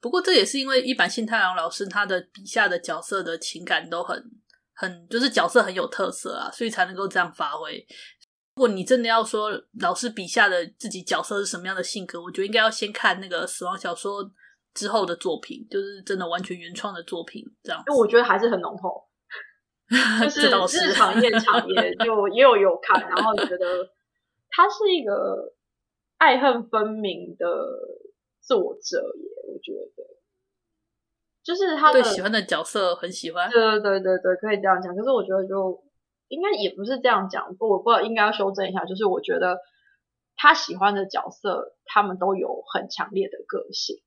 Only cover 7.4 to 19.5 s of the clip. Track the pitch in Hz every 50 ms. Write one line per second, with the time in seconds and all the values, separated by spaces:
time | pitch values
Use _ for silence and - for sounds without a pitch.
7.4 | 170 147 143 151 160 151 151 - - _ - - - - _ _ _ _ _ _
8.4 | _ _ _ - 262 233 208 190 185 - 254 247 233 226 226 226 220 220 - 214
9.4 | 214 214 202 170 - _ _ 208 190 175 180 - - 240 220 - 185 170 - 233
10.4 | 214 202 185 175 170 165 _ _ - 214 190 190 170 - 185 160 - - 214 202
11.4 | 202 196 - 180 175 185 196 185 175 - - 214 185 - - 170 170 175 - -
12.4 | 196 202 214 226 220 220 214 - - 208 214 - - 214 185 190 190 185 175 165
13.4 | 170 175 - - 185 180 190 190 - 190 175 - - 202 202 202 196 196 _ _
14.4 | _ _ _ _ _ _ _ - 208 208 208 226 196 175 175 165 - 185 160 -
15.4 | - - - - 226 - - 196 196 196 202 196 190 - 196 185 180 170 170 180
16.4 | 185 - 185 180 170 170 175 - - 208 190 170 170 - - 170 165 - - -
17.4 | - - _ _ _ - 170 160 - - 294 262 226 202 - 233 247 233 190 196
18.4 | 214 233 226 185 175 - - - - 180 - - _ _ _ _ _ _ - -
19.4 | - -